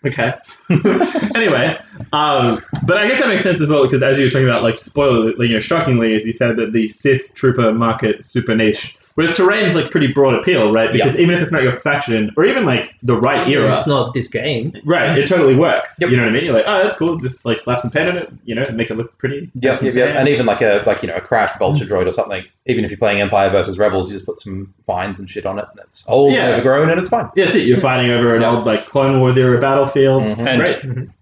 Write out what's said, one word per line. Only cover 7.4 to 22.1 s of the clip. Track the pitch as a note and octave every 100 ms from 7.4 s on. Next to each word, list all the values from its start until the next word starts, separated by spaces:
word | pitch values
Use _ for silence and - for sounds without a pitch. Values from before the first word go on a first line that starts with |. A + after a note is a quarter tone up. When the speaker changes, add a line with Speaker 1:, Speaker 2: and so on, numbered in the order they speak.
| C3 B2 A2+
Speaker 1:
market | A2+ A#2 A2 A2 -
super | - B2+ A#2
niche, | A2+ G#2+ G#2 - - _ -
whereas | E3 E3+
terrain's, | F#3 G#3+ F#3+
like, | F3 -
pretty | D#3+ C3+
broad | C#3 C3+
appeal, | A#2+ - D#3 G#2+
right? | A2 A2+
Speaker 2:
Yeah. | - C3
Speaker 1:
Because | E3
even | E3+
if | F3
it's | D#3+
not | D#3
your | B2+ B2
faction, | D3+ C#3 - A2+ G#2 -
or |
even, | G3 C#4
like, | F3+ A#2 - _
the | B2 A2+
right | B2+ C#3+ -
era, | D3 A2 -
Speaker 3:
It's | D3+
not | C#3 A#2
this | B2+ A#2
game. | G#2+ C3+ B2 C3+ -
Speaker 1:
right, | D3 F3 - C#3
it | C#3+
totally | F3+ C#3 C3
works. | E3 - - -
Speaker 2:
Yep. | F3
Speaker 1:
You | B2
know |
what | A2+
I |
mean? | A#2+
You're | E3
like, | A2+ -
"Oh, | G3
that's | G3+ -
cool. | E3 E3
Just, | B2+ -
like, | A#2+ A2
slap | - B2
some | A#2+
paint | D3 F3
on | F3
it, | - -
you | -
know, | A2+ C#3
make | A2+ A2+
it | A2
look | A#2 _
pretty." | C3 C#3 E3+ B2+
Speaker 2:
Yep, | B2+
Speaker 1:
Have | -
some | C3+
Speaker 2:
yep, | B2
yep. | B2
Speaker 1:
sand. | D3
Speaker 2:
And | C#3
even, | C#3+ A#2
like, | G2+
a, | A2+ G2+ A2
like, | G2+
you | G2
know, | E2+
a |
crashed | - A2+ G2+ -
Vulture | F#2+ D3
droid | G2 F2+
or | F2+